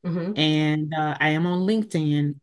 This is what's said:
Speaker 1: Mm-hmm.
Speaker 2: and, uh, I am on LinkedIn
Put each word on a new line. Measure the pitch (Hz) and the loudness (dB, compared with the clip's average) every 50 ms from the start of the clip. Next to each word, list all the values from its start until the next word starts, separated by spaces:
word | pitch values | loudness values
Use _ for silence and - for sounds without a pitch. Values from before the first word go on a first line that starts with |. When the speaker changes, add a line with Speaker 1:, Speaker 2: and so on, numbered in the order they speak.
| - | -4
Speaker 1:
Mm-hmm. | 175 165 175 165 185 214 | -4 -4 -2 -4 -4 -2
Speaker 2:
and, | 190 156 156 156 151 156 151 151 156 151 151 160 | 0 2 2 2 2 2 2 0 0 -2 -4 -2
uh, | 156 151 151 147 - | -2 -2 -2 -2 0
I | 147 156 | 0 0
am | 151 156 170 | 2 2 0
on | 175 180 180 | 0 0 0
LinkedIn | 185 196 220 220 214 214 - 165 156 151 147 147 147 147 147 143 | 0 0 0 0 -2 -2 -2 0 2 2 2 2 0 0 -2 -2